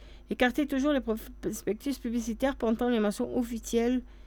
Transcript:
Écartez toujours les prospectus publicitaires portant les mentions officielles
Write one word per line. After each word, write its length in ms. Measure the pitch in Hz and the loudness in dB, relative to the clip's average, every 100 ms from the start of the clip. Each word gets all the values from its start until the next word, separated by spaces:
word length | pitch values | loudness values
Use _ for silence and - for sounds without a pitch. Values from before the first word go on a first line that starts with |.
| - - - | -18 -20 -8
Écartez 380 | 214 247 247 294 | 2 4 4 0
toujours 260 | 269 285 | 2 4
les 80 | 285 | 2
prospectus 960 | 226 220 - - 190 214 - 220 285 262 | 0 -4 -4 -6 -6 -4 -4 -2 -2 -4
publicitaires 580 | 240 233 226 214 269 262 | -2 -2 -2 0 0 2
portant 340 | 226 226 247 | 0 2 2
les 100 | 233 | 4
mentions 360 | 208 202 247 - | 2 0 -2 0
officielles 680 | 233 226 - 233 233 254 - - | -2 -4 0 2 4 2 -2 -16